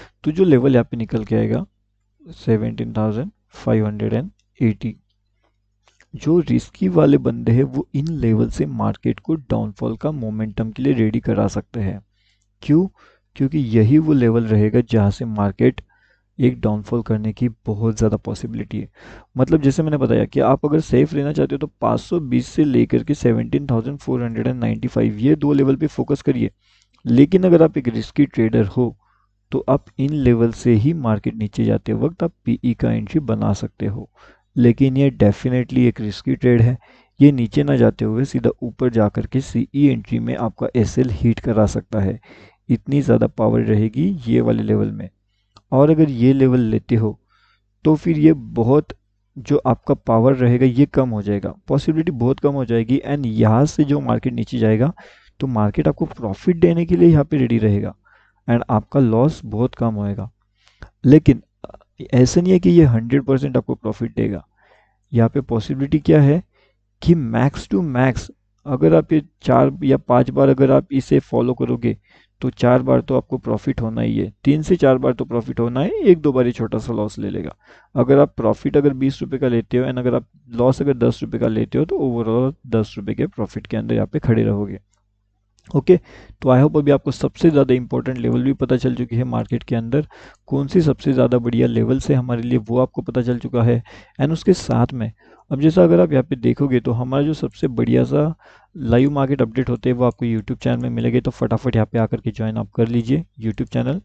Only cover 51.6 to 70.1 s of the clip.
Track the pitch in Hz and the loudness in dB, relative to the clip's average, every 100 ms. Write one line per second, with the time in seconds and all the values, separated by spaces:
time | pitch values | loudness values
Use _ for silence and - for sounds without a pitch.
51.6 | - 139 - 160 165 131 120 135 143 139 | -4 -2 0 -2 -2 -2 -2 0 -2 -2
52.6 | 120 117 113 135 - 143 127 110 107 113 | -2 -2 0 -2 -2 -4 -2 0 2 4
53.6 | 151 - 143 147 127 113 131 120 110 123 | 2 0 0 0 -2 -2 -2 -6 -6 0
54.6 | 110 110 139 - - _ _ - 135 113 | 2 2 0 -4 -16 _ _ -8 -4 -2
55.6 | 104 131 151 143 165 - 113 98 - 170 | -2 0 -2 -2 -6 -6 -8 -4 -2 2
56.6 | 170 170 170 175 170 151 139 147 123 117 | 4 2 0 4 6 6 2 0 0 2
57.6 | 107 101 90 - _ _ _ _ - 120 | 2 0 -2 -10 _ _ _ _ -2 -2
58.6 | - 110 - 139 123 113 143 - 117 107 | 0 -2 0 0 2 4 2 0 -8 -4
59.6 | 123 - 117 107 101 101 104 _ _ _ | -4 -2 -4 -2 -4 -6 -10 _ _ _
60.6 | _ - - _ 123 151 - 131 _ _ | _ -20 -20 _ 6 6 6 2 _ _
61.6 | - - _ - 127 123 127 175 175 185 | -20 -20 _ -18 -2 2 4 4 2 4
62.6 | 180 170 147 113 117 139 127 135 139 123 | 6 6 6 4 0 -2 0 -2 0 -4
63.6 | - 113 107 - 117 110 110 92 - _ | -4 -6 -6 -6 -6 -4 -4 -4 -12 _
64.6 | _ _ _ _ - 131 113 143 131 117 | _ _ _ _ -4 2 2 0 -2 -4
65.6 | - 135 139 156 151 151 139 160 - _ | -4 -4 -2 0 4 6 6 2 -4 _
66.6 | _ _ _ - - 170 120 113 135 - | _ _ _ -4 2 2 2 0 0 -2
67.6 | - 196 165 127 131 - - - _ _ | -4 -2 -2 0 0 -2 -8 -20 _ _
68.6 | - 131 156 160 151 156 147 _ - 120 | -6 0 4 2 2 -2 -2 _ 0 2
69.6 | 135 156 143 135 - | 2 0 0 0 2